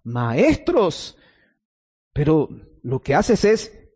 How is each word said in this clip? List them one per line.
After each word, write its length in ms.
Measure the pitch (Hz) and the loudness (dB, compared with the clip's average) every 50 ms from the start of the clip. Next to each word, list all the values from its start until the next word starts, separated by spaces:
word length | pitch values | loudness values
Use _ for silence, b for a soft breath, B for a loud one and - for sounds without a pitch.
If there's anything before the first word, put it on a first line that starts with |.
| - | -14
maestros. 1120 | 117 120 120 120 117 117 139 208 311 302 - - - 359 302 214 175 147 - - - - b b b b b b b b b b _ _ _ _ _ _ _ _ _ | -10 -6 -4 -4 -2 0 2 2 2 2 0 -2 -2 0 0 0 0 -2 -6 -12 -16 -18 b b b b b b b b b b _ _ _ _ _ _ _ _ _
Pero 380 | - - 147 139 156 156 - - - - - - _ _ - | -4 -2 0 2 2 2 0 -2 -6 -14 -20 -20 _ _ -10
lo 180 | 120 127 131 | -6 -6 -6
que 140 | - - 135 | -2 0 0
haces 300 | 165 214 - 240 185 - | 0 2 2 2 2 4
es 340 | 202 220 220 - - - - - _ _ | 2 2 2 0 -6 -18 -20 -20 _ _